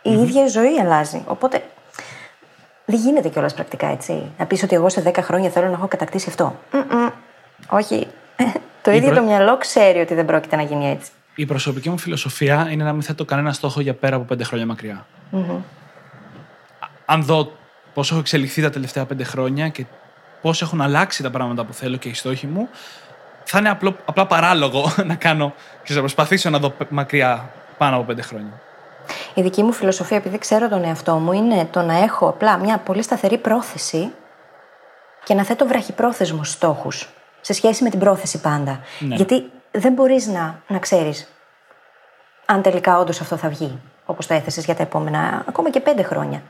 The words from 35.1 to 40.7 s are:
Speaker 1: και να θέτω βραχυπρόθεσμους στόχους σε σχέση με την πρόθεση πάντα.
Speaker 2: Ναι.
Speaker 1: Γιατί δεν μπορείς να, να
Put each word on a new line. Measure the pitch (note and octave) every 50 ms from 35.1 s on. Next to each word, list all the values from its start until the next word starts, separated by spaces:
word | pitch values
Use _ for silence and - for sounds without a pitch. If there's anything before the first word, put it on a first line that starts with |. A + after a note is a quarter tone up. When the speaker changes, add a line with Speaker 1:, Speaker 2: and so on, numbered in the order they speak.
| _ _ -
Speaker 1:
και | - G3+
να | G3 G3
θέτω | - A#3 - C#4+
βραχυπρόθεσμους | A#3+ C4 A#3+ G3+ - - - - A#3+ A#3 - G3 D#3+ D#3+ D#3 D3 -
στόχους | - - - E3 D3 - - C#3 - - - - - - _ _ _ _
σε | - - G3+
σχέση | - - A3 G#3+ - B3+
με | A#3
την | G#3 F#3+
πρόθεση | G3 G3+ G3 - - - - E3
πάντα. | - D#3 D3 D3 C#3+ C3+ C3+ C3 C3 - - -
Speaker 2:
Ναι. | D3+ C3+ B2
Speaker 1:
Γιατί | E3+ F#3+ F#3 B3+ B3+ B3+ - - - _ _
δεν | - G#3+ F#3+ B3+ B3+
μπορείς | B3 C4+ C4 C4+ C4 A3
να, | G#3+ G3 F3 E3 D#3+ D#3+ - _
να | -